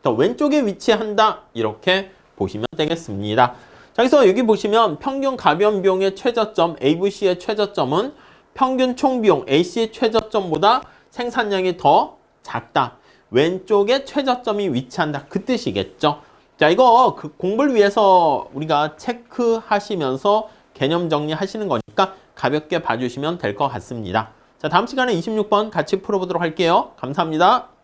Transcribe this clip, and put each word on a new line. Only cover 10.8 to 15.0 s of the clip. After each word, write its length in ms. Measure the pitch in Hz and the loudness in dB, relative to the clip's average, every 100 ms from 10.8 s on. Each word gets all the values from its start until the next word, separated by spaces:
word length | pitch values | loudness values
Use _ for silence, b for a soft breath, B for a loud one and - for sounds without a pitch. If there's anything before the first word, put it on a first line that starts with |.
| B B B | B B B
생산량이 680 | - 240 240 220 196 185 175 | -8 -6 -4 -2 0 -2 0
더 400 | 143 170 294 - _ _ | 4 4 2 -6 _ _
작다. 540 | - 117 - 151 123 - b b b | -10 -10 -4 -2 -2 -6 b b b
왼쪽에 720 | 113 160 185 185 208 202 262 269 | 0 0 -2 0 0 2 0 -2
최저점이 640 | 294 269 247 233 208 202 | -4 -2 -4 -2 -4 -2
위치한다. 560 | 123 254 - | -4 -6 -4